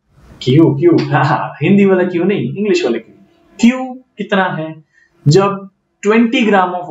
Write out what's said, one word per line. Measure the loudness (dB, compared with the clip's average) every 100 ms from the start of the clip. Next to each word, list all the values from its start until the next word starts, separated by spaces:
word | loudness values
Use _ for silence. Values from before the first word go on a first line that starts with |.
| _ _ -20 -10
क्यों, | 0 4 4 4
क्यों, | 2 2 0
हाँ, | -2
हाँ, | -2 -2 -6 -4
हिंदी | 0 2 4
वाला | 2
क्यों | 0 -2
नहीं, | -2 -2 -4
इंग्लिश | -4 -2 -2
वाला | -2 -6
क्यों, | -10 -20 _ _ _ 0
क्यों | 0 0 -6 -14 _ -14
कितना | -4 -2 -2
है, | -4 -10 -12 _ _ _ _ 2
जब | 2 2 -2 -12 _ _ _
ट्वेंटी | 0 2 2 0 2
gram | 2 0 -4
of | -8